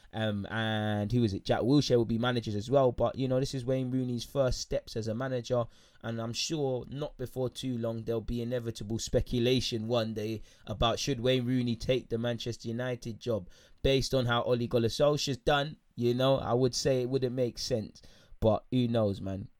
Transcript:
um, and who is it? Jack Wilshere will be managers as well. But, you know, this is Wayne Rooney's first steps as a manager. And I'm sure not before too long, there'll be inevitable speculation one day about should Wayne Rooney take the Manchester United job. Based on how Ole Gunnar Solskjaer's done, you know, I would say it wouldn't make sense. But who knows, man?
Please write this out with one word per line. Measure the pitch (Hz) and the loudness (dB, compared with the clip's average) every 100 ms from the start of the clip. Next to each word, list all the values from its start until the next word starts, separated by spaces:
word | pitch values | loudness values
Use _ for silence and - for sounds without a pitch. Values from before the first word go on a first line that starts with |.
| - | -12
um, | 110 110 104 98 | -4 -2 -2 -4
and | 110 110 107 107 104 104 | -4 -2 -2 0 0 0
who | 123 | 2
is | 117 | 2
it? | 95 - | 0 0
Jack | 120 | 2
Wilshere | 107 143 - 123 | 4 4 4 2
will | 110 | 2
be | 113 | 0
managers | 123 123 110 104 | 0 0 -2 -4
as | 113 | 0
well. | 139 131 | 4 4
But, | - 117 - | 2 0 0
you | 131 | -2
know, | 131 | 0
this | 139 | -2
is | 135 120 | -4 -2
Wayne | 131 127 | -2 -2
Rooney's | 131 127 120 101 | -2 -2 -4 -4
first | 139 131 - | 0 0 0
steps | - 135 - - | -4 -6 -6 -6
as | 113 | -4
a | 110 | -4
manager. | 135 127 117 123 117 - _ _ | -4 -6 -2 -2 -2 -8 _ _
And | 113 117 | -8 -6
I'm | 113 | -6
sure | 117 - 160 139 123 - | -6 -4 -2 -2 -2 -6
not | 139 151 - | -8 -10 -8
before | 123 127 127 | -10 -4 -4
too | - 135 120 | -4 -6 -4
long, | 113 117 | -4 -4
there'll | 113 117 | -4 -4
be | 104 120 | -2 -4
inevitable | 117 123 117 - 104 110 | -2 -2 -4 -6 -4 -4
speculation | - 127 - 123 117 131 - 117 110 | 0 0 2 2 4 4 2 -4 0
one | 120 110 | 0 0
day | 110 107 110 - - - | -4 -6 -6 -10 -16 -10
about | 107 117 110 | 0 0 2
should | - 127 | -2 0
Wayne | 123 131 120 | 2 2 2
Rooney | 127 120 117 | 0 0 -2
take | - 127 - | 0 0 0
the | 113 | -4
Manchester | 120 120 - 110 117 | -2 -4 -6 -8 -6
United | 117 127 123 - 107 | -6 -4 -6 -8 -8
job. | - 110 180 - - - | -2 -2 -4 -14 -20 -2
Based | 135 135 120 | 2 4 4
on | 135 120 | 0 2
how | 120 | 2
Ole | - 123 120 | 2 2 2
Gunnar | 123 113 | 2 2
Solskjaer's | - 147 147 - 127 | 4 4 4 0 0
done, | - 143 147 - _ - | 2 2 0 -6 _ -2
you | 120 | 0
know, | 123 131 135 | 4 4 2
I | - | 2
would | 120 127 - | 2 2 2
say | 143 131 | 2 2
it | 123 | 2
wouldn't | 131 127 127 | 0 0 0
make | 120 - | -2 -2
sense. | - 110 104 - - - - - | -4 -2 -4 -12 -20 -20 -20 0
But | 110 104 - | 2 2 2
who | 127 123 | 0 2
knows, | 117 107 95 | 2 2 0
man? | 95 95 - - | -6 -8 -10 -14